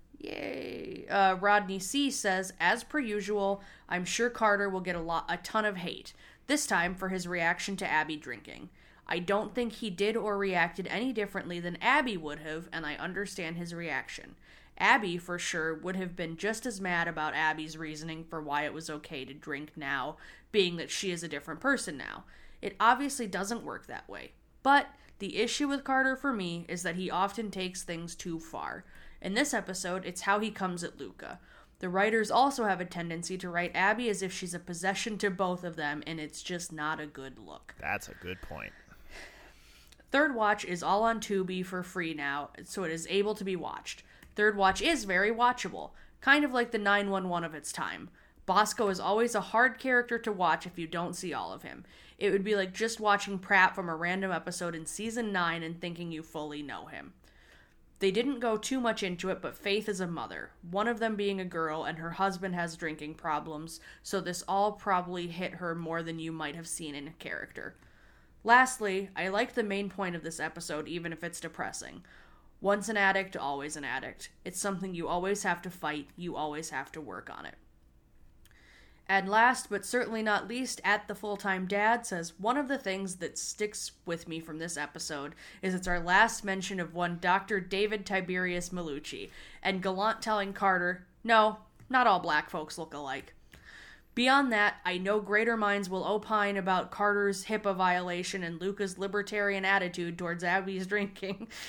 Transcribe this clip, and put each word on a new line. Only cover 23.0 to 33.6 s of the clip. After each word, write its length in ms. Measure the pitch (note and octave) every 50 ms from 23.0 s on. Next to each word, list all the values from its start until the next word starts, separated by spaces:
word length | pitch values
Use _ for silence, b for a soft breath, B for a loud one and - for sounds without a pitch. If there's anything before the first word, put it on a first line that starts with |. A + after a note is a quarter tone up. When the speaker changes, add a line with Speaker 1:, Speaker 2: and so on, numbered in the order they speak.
| C#4+ C#4 C4+ - A#3+
Speaker 1:
doesn't 380 | G3 F3+ F3+ G3 G3+ A#3 A3+ -
work 220 | D3+ A2 F#2+ -
that 220 | - - - - -
way. 240 | G2+ E2 B1+ - - - _ _ _ - _
But 240 | C4+ C#4 C#4+ C#4 C#4 - B B B B -
the 180 | G3+ F#3+ -
issue 320 | F3+ A3 A#3 - - D4 C#4
with 160 | C#4 C#4 C#4
Carter 320 | - C4+ C4 C4 C4 C4
for 160 | B3+ - C#4 B3+
me 320 | G#3+ F#3+ F3 E3+ E3+ E3 -
is 140 | F3 F3+ F3
that 120 | F3+ E3+
he 140 | F3+ F#3 -
often 400 | - F3 F#3+ G3+ G3 - A3+ G#3
takes 320 | F#3 F#3+ F#3 F#3 F3+ F#3 -
things 320 | - E3+ E3 E3+ E3+ -
too 260 | - - F#3 E3 D#3+
far. 440 | D#3+ - - - D2+ - B1 - F3+ B B B B B B B
In 140 | B F#3 F#3+
this 180 | A#3 D4 C#4+ -
episode, 540 | A3 F#3 - F#3 F3+ - F3+ F3+ F#3+ F3+
it's 160 | F3 F3 - -
how 180 | - G3+ G#3
he 100 | A3 A3
comes 320 | G#3 - G3 F#3 F3+ F3 F3
at 160 | - - -
Luca. 400 | C#3+ G2+ - - - - - - B B B B B B B _
The 100 | - F3+
writers 400 | F3 F#3+ G3+ A3 A3 A3+ G#3+ G#3
also 340 | - A3+ C4 C#4+ C#4 B3+ A3+
have 160 | G#3 F#3+ F3
a 60 | F3+
tendency 500 | F3 - F3 E3+ E3+ E3 E3+ E3+ - F#3+ F#3
to 120 | - F3+
write 220 | F3 F3